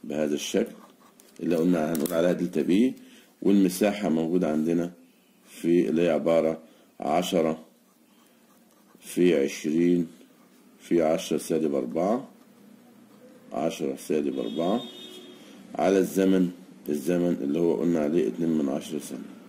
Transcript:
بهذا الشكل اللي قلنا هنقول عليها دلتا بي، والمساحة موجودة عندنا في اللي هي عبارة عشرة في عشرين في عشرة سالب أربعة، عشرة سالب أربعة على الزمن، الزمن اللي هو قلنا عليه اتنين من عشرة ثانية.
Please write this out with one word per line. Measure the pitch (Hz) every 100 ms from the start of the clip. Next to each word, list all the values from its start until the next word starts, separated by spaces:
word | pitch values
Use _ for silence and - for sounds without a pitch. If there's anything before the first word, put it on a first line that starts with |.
بهذا | 73 73 76
الشكل | 73 - 95 - - - - - _ - -
اللي | 82 85
قلنا | 87 87 78
هنقول | 80 73
عليها | 82 87
دلتا | 87 87 80
بي، | 71 98 127 120 - - - -
والمساحة | 92 101 92 - 104 104 87
موجودة | 80 80 90 82
عندنا | 78 80 85 85 - - _ _ _ _
في | - 82 87 -
اللي | 80
هي | 87
عبارة | 76 76 82 80 82 - - _ -
عشرة | - 82 90 90 80 80 - _ _ _ _ _ _ _ _ _ _ _ _ -
في | - - 90 76
عشرين | 69 - 78 80 87 87 82 - - _ _ _ _ -
في | - 87
عشرة | 78 82 - 78
سالب | - 82 78
أربعة، | 69 62 76 92 123 - - - - - - - - - - - - -
عشرة | - 80 - 73 67
سالب | - 76 71 67
أربعة | 57 73 85 117 - - - - - - - - -
على | - 87 98
الزمن، | 90 95 95 92 90 - - - -
الزمن | 73 69 87 87 -
اللي | 69 78
هو | 85
قلنا | 69 85 85
عليه | 73 85 -
اتنين | - 82
من | 78 71
عشرة | 71 - 78
ثانية. | - 71 - -